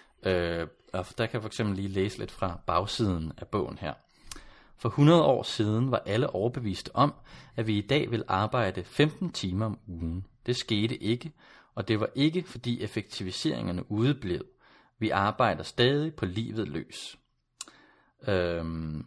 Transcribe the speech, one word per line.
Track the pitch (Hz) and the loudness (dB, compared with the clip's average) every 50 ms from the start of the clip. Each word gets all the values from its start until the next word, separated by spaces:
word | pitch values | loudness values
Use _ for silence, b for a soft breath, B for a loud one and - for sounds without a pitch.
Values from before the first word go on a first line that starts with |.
| b b b _ - | b b b _ 0
Øh, | 98 92 90 87 85 85 85 82 78 - _ _ - | 2 2 2 2 0 0 -2 -4 -6 -10 _ _ -8
og | - 95 90 - - - | -6 -6 -6 -6 -4 -4
der | 117 | -4
kan | 110 - | -2 -2
jeg | 113 | -6
for | 107 110 | -6 -6
eksempel | - - 113 104 98 | -4 -2 0 0 0
lige | 92 98 95 | -2 -2 -2
læse | 98 98 95 104 - - | 0 0 0 0 -2 -6
lidt | 107 - | -10 -10
fra | - - - 92 85 - - | -6 -4 -4 -4 -4 -4 -4
bagsiden | - 85 87 98 104 - - 113 101 90 82 80 80 - - | 0 2 2 0 0 0 0 2 2 2 0 -2 -4 -8 -10
af | - | -10
bogen | - - 104 71 - - - | -4 -2 -2 -2 -2 -6 -8
her. | 90 76 - - _ B B B B B B B B B B B B B B - | -8 -8 -8 -8 _ B B B B B B B B B B B B B B -4
For | - 117 | -4 -2
hundrede | - - 143 151 170 170 | 4 8 8 10 10 10
år | 151 143 131 110 | 8 6 4 4
siden | - - - - 107 104 107 113 127 135 | 0 -4 -2 0 2 2 2 2 2 2
var | 120 - - | 0 -2 0
alle | - 101 113 139 - | 0 0 0 0 0
overbeviste | - 92 104 123 123 139 120 104 92 - - - - | 0 0 0 0 -2 -2 -4 -4 -4 -4 -8 -6 2
om, | - 135 147 - - B B B B B B B | 2 2 2 2 -6 B B B B B B B
at | - 113 | -4 -2
vi | 113 104 104 | 0 0 0
i | 101 | 2
dag | - 135 147 - 104 | 2 0 0 2 0
vil | 120 110 - - | -2 -4 -2 0
arbejde | 95 95 107 110 - 123 110 95 90 95 90 | 0 2 2 2 2 0 0 0 0 -4 -8
femten | - - - 147 156 - - 190 170 | -6 2 4 4 4 4 -2 -6 -6
timer | - - - 95 90 98 110 | -4 -4 -4 -2 0 0 -2
om | 110 101 - - | -2 -4 -8 -10
ugen. | - 87 82 85 82 82 92 98 - - _ - | -12 -8 -6 -4 -4 -4 -6 -8 -10 -18 _ -4
Det | - 127 | -4 -4
skete | - - - 110 104 107 117 - | -4 -2 0 0 2 2 0 -2
ikke, | - - 104 117 123 - 160 b b b b b b b b b | -2 0 -2 -2 -2 -2 -10 b b b b b b b b b
og | - 101 - | -8 -2 0
det | 110 104 | 0 2
var | 110 - - | 0 -2 0
ikke, | 131 143 156 160 185 175 | 2 2 2 2 0 -4
fordi | - - 120 - 120 120 - | -4 -12 -8 -4 -4 -4 -2
effektiviseringerne | - 101 - 110 101 - - - 98 92 90 - - 160 139 - 110 92 87 90 - - | -4 -4 -4 -6 -6 -6 -8 -8 -6 -6 -6 -4 -2 -2 -2 -2 -2 -4 -4 -4 -4 -4
udeblev. | 104 104 117 135 147 143 - 92 87 - - - _ b b b b b b b b _ | -2 2 2 2 2 0 -2 -4 -4 -4 -4 -10 _ b b b b b b b b _
Vi | 110 104 | -2 0
arbejder | - 98 98 104 104 - 127 107 87 78 | 2 2 2 2 2 4 2 2 2 0
stadig | 92 - - - 120 127 143 143 151 160 156 | -4 -8 2 4 4 6 6 4 0 -2 -2
på | - 110 | -2 -4
livet | 92 87 107 113 117 104 113 104 - | -2 -2 -2 -4 -4 -4 -4 -4 -4
løs. | - - - - - - - - - - _ _ _ _ _ _ _ _ - b b b b b b b b b b _ - - | -4 -6 -8 -8 -12 -14 -14 -14 -16 -20 _ _ _ _ _ _ _ _ -16 b b b b b b b b b b _ -2 0
Øhm, | 101 92 87 85 85 85 82 82 82 80 80 78 78 76 - | 2 2 2 2 0 -2 -2 -4 -4 -4 -4 -4 -6 -6 -8